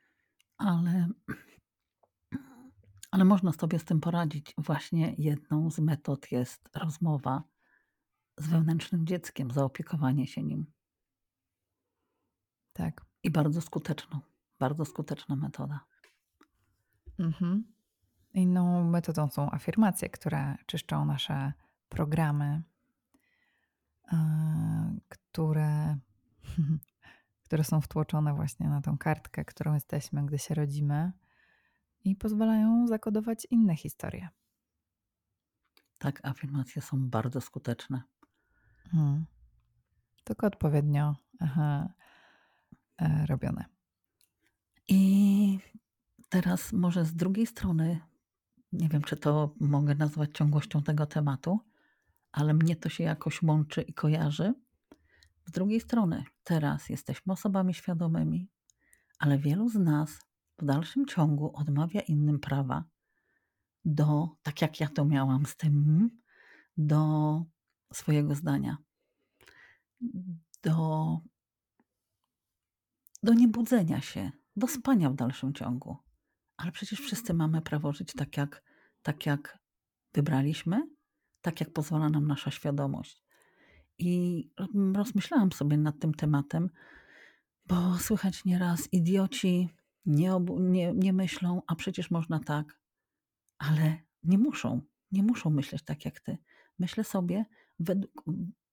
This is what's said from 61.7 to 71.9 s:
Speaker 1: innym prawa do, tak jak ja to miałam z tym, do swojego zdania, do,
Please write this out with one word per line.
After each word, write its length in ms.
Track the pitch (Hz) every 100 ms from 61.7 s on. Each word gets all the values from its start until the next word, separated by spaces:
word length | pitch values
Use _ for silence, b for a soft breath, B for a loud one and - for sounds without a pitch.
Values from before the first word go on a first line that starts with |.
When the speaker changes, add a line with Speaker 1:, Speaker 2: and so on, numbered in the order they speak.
| 139 165 208
Speaker 1:
innym 380 | - 147 147 147
prawa 440 | - 139 131 135 160 _ _ _ _ _ _ _ _ _ -
do, 440 | 147 151 147 165 -
tak 180 | - -
jak 180 | 156 -
ja 100 | 151
to 160 | 156 147
miałam 400 | 143 135 131 147
z 120 | -
tym, 520 | 160 147 147 156 233 - b b b b b -
do 680 | 151 151 156 151 151 156 165 _ _ _ _
swojego 420 | - - 151 147 143
zdania, 420 | 156 143 139 151 _ _ _ _ _ _ b b b b b - 240 185 185 165 _ -
do, 540 | - 160 160 156 160 160 - _ _ _ _ _ _